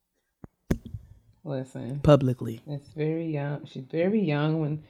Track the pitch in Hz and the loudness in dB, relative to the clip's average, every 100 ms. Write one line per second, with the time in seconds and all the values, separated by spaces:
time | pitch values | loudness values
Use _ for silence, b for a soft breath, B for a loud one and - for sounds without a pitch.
0 | _ _ _ _ - _ _ - - - | _ _ _ _ -20 _ _ -6 -6 -16
1 | - - _ _ 160 139 131 139 117 143 | -18 -20 _ _ -10 -8 -8 -12 -10 0
2 | 147 143 127 123 117 117 - 147 - - | 6 6 6 -2 -6 -10 -10 -12 -12 -6
3 | 156 160 165 151 143 147 151 143 131 156 | -4 -2 -4 -4 -4 -6 -10 -14 -8 -2
4 | 180 220 185 147 151 160 151 151 | 2 2 2 2 2 2 0 -4